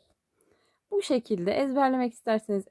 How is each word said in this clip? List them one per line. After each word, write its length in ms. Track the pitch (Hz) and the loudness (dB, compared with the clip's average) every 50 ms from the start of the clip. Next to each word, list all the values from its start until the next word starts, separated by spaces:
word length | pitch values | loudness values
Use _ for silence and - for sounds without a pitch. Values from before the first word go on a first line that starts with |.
| _ _ _ _ _ _ _ _ _ _ _ _ _ _ _ _ _ _ | _ _ _ _ _ _ _ _ _ _ _ _ _ _ _ _ _ _
Bu 120 | 415 403 | -4 -2
şekilde 500 | - - 277 240 240 - 214 175 175 196 | 0 0 0 -2 0 -2 -4 -2 -2 -2
ezberlemek 600 | - - 277 269 254 277 269 262 262 254 247 233 | 0 0 0 0 2 2 2 2 2 0 -2 -2
isterseniz 520 | - - - 233 220 214 - - 202 196 190 - | -4 -6 -2 -2 -2 -2 -2 -2 -4 -4 -4 -4